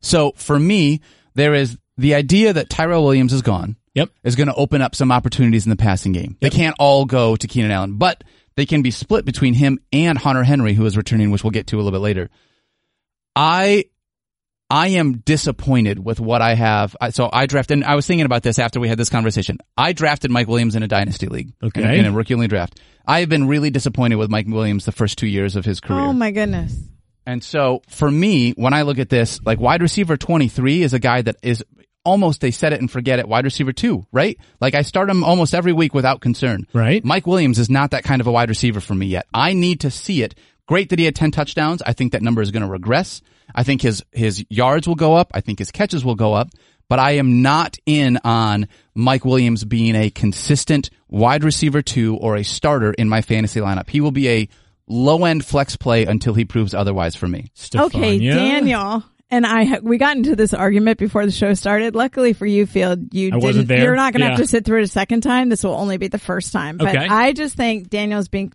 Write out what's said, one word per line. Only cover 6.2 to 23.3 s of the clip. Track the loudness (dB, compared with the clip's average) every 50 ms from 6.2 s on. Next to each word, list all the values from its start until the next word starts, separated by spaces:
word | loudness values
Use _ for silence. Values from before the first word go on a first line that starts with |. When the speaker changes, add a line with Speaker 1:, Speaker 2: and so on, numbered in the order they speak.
| -4 -8 -6 -2
Speaker 1:
They | -2
Speaker 2:
Yep. | 0 2
Speaker 1:
can't | 2 0 0 2 2
all | 4 4 6 4 4
go | 2 2 2 2 2 2
to | 0 -2 -4
Keenan | -2 -2 0 0
Allen, | 0 -2 -4 -4 -2 0
but | 0 0 -2 -4 -10 -20 _ _ _ _ _
they | -4 -2
can | 0 0 0
be | 0 0
split | -2 -4 -2 -2 0 0 0
between | -2 -2 0 0 2
him | 2 4 2 2 2 -2 -4 _
and | 0 0 2 2 0
Hunter | 0 0 0 0 2 2
Henry, | 2 2 2 2 2 2
who | 2 2
is | 2 0
returning, | -2 -2 0 0 0 2 2
which | 0 0 -2
we'll | -2
get | -4 -4 -4 -4
to | -4
a | -4
little | -2 -2
bit | -2 -2
later. | -2 -2 -2 -4 -6 -8 _ _ _ _ _ _ _ _ _ _ _ _ _ _ _ _ _ _ _ _ -2
I, | 0 2 2 2 2 2 2 2 2 0 -4 _ _ _ _ _ _ _ _ _ _ _ _ _ _ _ -2
I | 0 0 0 2
am | 2 2 2 0 -2 -2
disappointed | 0 0 0 0 0 -4 -6 -4 -2 0 2 2 2 0 -2 -4 -6
with | -8 -6 -6
what | -2 0 0 2
I | 2 2 2
have. | 2 2 2 2 2 0 -2 -4 -6
I, | -6 -4
so | -2 -2 -2 0
I | 0 0 0
drafted, | 0 0 -2 0 0 0 0
and | 0
I | 0 0
was | 0 0
thinking | 0 0 2 2
about | 0 0 0
this | 0 0 0 0
after | -2 -2 -2 -2
we | -2 -2
had | 0 -2
this | -2 -2
conversation. | 0 0 0 0 -2 -2 -4 -4 -6 -8 -12 _ _
I | -2 -2 -2
drafted | 0 0 0 0 0 -2 -2 -2
Mike | 0 0 0 0
Williams | 0 0 0 0 0
in | -2
a | -2 0
dynasty | 0 0 0 -2 -4 -6 -8
league, | -8 -8 -8 -12 -12 -12 _
Speaker 2:
Okay. | -8 -6 -4 -2
Speaker 1:
in | 0 2
a, | 4
in | 4 2
a | 2
rookie-only | 2 0 -2 -2 0 0 0 0
draft. | 0 -2 -4 -6 -8 -14 -20 _ _ _ _
I | 0 0 2
have | 2
been | 2